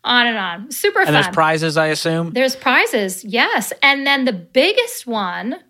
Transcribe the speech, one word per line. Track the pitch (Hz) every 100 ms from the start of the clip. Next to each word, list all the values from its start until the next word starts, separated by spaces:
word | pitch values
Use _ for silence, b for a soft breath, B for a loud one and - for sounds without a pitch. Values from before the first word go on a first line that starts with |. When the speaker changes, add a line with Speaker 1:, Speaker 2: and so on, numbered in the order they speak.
Speaker 1:
on | - 240 240
and | 220
on. | 185 175 254
Super | - 415 392
Speaker 2:
And | 381
Speaker 1:
fun. |
Speaker 2:
there's | - 180
prizes, | 185 156 160 160 156
I | 156
assume? | 151 165 165 170
Speaker 1:
There's | 247 262 262
prizes, | 262 277 440 240 196 185
yes. | 214 233 330 349 202 -
And | 277 277 269
then | 277 262
the |
biggest | 190 170 254 330 440 480 - 247
one | 220 190 175 202 359 _